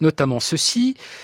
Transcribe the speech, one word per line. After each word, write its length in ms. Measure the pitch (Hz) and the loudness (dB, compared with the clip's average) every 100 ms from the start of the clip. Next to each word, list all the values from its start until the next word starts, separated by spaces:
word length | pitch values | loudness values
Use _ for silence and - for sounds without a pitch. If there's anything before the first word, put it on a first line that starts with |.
notamment 380 | 156 156 135 120 | 0 2 0 0
ceci. 560 | - 160 - 233 254 262 - - | -2 -2 0 0 0 -2 -10 -18